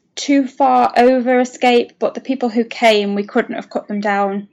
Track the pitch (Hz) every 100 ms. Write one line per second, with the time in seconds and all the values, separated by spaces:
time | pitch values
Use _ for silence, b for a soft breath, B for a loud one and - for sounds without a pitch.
0 | _ - - 277 254 - 269 254 240 -
1 | 247 262 240 247 247 - 254 240 - -
2 | - 240 - 262 240 226 233 - 233 208
3 | 202 202 202 240 233 - - - - 208
4 | 208 202 202 202 202